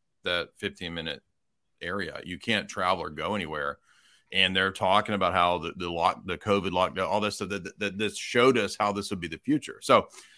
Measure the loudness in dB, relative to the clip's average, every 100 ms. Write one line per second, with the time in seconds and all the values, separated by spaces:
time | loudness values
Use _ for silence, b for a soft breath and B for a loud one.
0 | _ _ -4 -4 -4 -6 -8 -6 -8 -8
1 | -8 -10 _ _ _ _ _ -12 -8 -6
2 | -8 -10 -10 -8 -2 -2 -2 -2 0 0
3 | -2 -6 -4 -2 -4 -6 -6 -8 _ _
4 | _ _ -6 2 2 4 0 2 4 4
5 | 4 2 2 4 4 2 -4 -8 -6 2
6 | 2 2 -6 -6 0 0 2 0 0 0
7 | 0 0 -2 -4 -6 -6 -8 -6 -6 -4
8 | -6 -6 -2 4 6 6 0 0 0 0
9 | -4 -6 -8 -8 -2 -2 -2 -6 4 4
10 | 4 b b